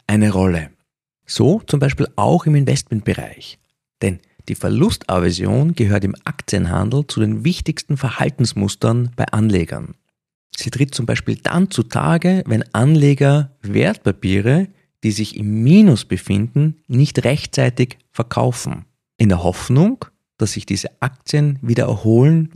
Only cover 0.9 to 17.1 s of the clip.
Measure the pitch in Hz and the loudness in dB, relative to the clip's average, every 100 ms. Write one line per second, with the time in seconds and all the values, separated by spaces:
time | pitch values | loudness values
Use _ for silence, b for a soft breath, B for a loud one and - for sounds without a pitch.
0.9 | _ _ _ - - 117 214 - 143 143 | _ _ _ -8 0 2 2 0 -2 0
1.9 | 135 143 - 104 170 156 147 131 135 - | -2 -4 -2 2 2 2 2 2 -2 -2
2.9 | 110 - 98 - - - - _ _ _ | -4 -2 -4 -6 -16 -20 -20 _ _ _
3.9 | - 98 90 _ _ - - 95 107 202 | -6 -4 -4 _ _ -10 -6 -2 0 0
4.9 | - - 92 87 90 98 113 156 165 104 | -2 -2 0 0 0 0 0 0 0 0
5.9 | 101 98 - - - - 101 87 92 101 | 0 -2 -6 -10 -12 -6 -4 -2 -2 -2
6.9 | 135 - - 107 110 139 185 - 156 - | -2 -2 -2 -2 0 -2 -4 -6 -8 -6
7.9 | 143 127 - - - 123 104 98 - 113 | -4 -4 -4 -4 -2 -2 -2 -4 -2 0
8.9 | 117 120 - - 110 110 95 82 58 - | 0 -2 -4 -4 0 2 0 -2 -6 -12
9.9 | - _ _ _ _ _ - 127 117 135 | -18 _ _ _ _ _ -12 -6 -2 -2
10.9 | - 117 110 - 107 - 175 190 - - | -2 -4 -4 -4 -6 -2 0 0 -2 -4
11.9 | - 151 165 175 190 - 110 - - 131 | -2 0 0 2 0 0 -2 -2 0 2
12.9 | 156 143 139 143 143 139 _ 101 104 180 | 4 4 4 4 2 0 _ -4 0 0
13.9 | 220 - - 92 98 107 156 190 b b | 0 -4 -2 0 0 2 0 0 b b
14.9 | _ 110 101 107 - 104 107 120 196 208 | _ -4 -4 -6 -6 -4 0 6 8 8
15.9 | 113 - - - 101 117 139 156 156 - | 4 0 -6 -2 -2 0 0 0 -2 -2
16.9 | 123 147 | 2 2